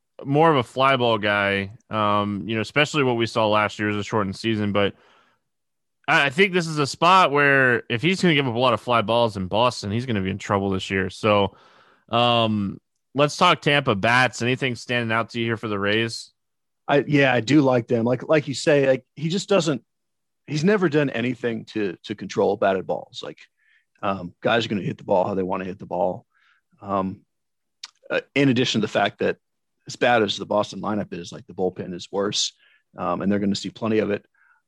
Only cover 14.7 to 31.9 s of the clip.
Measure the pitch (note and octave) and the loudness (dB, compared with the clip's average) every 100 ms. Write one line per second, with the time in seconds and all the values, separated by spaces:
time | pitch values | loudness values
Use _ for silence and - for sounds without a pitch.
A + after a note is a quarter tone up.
14.7 | A#2 - B2 A2+ A2+ A2 A#2+ A#2 A2+ A#2 | -6 -4 -4 0 -2 -2 -4 -4 -4 -4
15.7 | G2+ G2+ A2 A2+ - - _ _ _ _ | -2 0 0 0 -6 -16 _ _ _ _
16.7 | _ - C#3+ A#2+ C#3+ C3+ B2 A2+ D3 C3+ | _ -2 0 2 2 2 2 2 4 4
17.7 | B2+ A2+ A#2+ A#2 B2 - D#3 D3+ C3 - | 2 0 -2 0 -2 0 0 -2 -4 2
18.7 | C#3+ C3+ C3 - - D#3 F#3+ - G3+ D#3+ | 2 4 0 -2 -8 -4 -4 0 0 0
19.7 | C3 _ _ _ _ _ _ - D3+ E3+ | -4 _ _ _ _ _ _ -8 -2 2
20.7 | G#3+ F3+ D3 C#3 A2+ A#2+ B2+ A#2+ A2+ - | 2 2 2 0 0 -4 -4 -4 -6 -6
21.7 | A2 G2+ - - G#2 F#2 - G2 G#2 G2 | -4 -4 -6 -10 -10 -6 0 0 2 0
22.7 | F#2+ D#2+ F2 - - - - - _ _ | 0 -2 -6 -8 -16 -16 -16 -20 _ _
23.7 | _ _ _ G2+ G2 F2 - B2 A2+ A2+ | _ _ _ -6 -6 -8 -6 0 0 0
24.7 | G#2 - - A2+ G2 F#2 F#2+ F#2 F#2+ F#2 | -4 -4 -6 0 0 0 -2 -4 -4 -8
25.7 | F#2+ - F2 F#2 F2+ - _ _ _ _ | -12 -8 -4 -2 -4 -12 _ _ _ _
26.7 | _ G2+ G2 F#2+ - _ _ _ _ _ | _ -6 -4 -4 -8 _ _ _ _ _
27.7 | _ - _ - - - C3+ C#3 B2 B2+ | _ -20 _ -6 -6 -2 2 2 4 2
28.7 | A#2 G#2 A2 G2+ - F#2+ - _ _ _ | 0 -2 0 -2 -2 -4 -4 _ _ _
29.7 | _ - - B2+ A#2+ G2+ F#2+ F2 G#2 G2+ | _ -16 -2 2 4 2 -2 -2 -2 -2
30.7 | G2 F#2 G#2+ F#2+ F2 E2+ - - F2+ F#2 | -4 -4 -4 -6 -10 -12 -16 -14 -4 -4
31.7 | F2+ F#2 | -4 -10